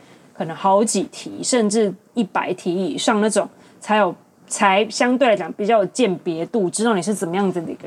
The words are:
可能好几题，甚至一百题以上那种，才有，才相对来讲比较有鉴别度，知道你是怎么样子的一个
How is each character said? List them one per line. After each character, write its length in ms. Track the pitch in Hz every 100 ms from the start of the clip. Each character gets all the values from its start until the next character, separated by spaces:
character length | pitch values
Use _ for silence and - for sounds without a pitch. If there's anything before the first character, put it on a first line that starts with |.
| - - -
可 140 | - 165
能 100 | 160
好 260 | 196 196
几 200 | 220 196 156
题， 300 | - - -
甚 260 | - 247 208
至 260 | 220 202 180 _
一 100 | 240
百 280 | 185 190 -
题 200 | 180 190
以 220 | 180 180 -
上 240 | - 208
那 80 | 208
种， 180 | 208 - - - -
才 160 | - 214
有， 180 | 185 - _ _ -
才 420 | - 202 190 220
相 280 | - 247 247
对 120 | 262
来 80 | 202
讲 160 | 165
比 140 | - 208
较 120 | 226
有 80 | 185
鉴 320 | - 220 170
别 220 | 180 165 170
度， 240 | 233 180
知 120 | 185
道 120 | 233
你 80 | 202
是 100 | 180
怎 160 | 196 170
么 80 | 185
样 160 | 196
子 80 | 175
的 100 | 156
一 40 |
个 120 | 131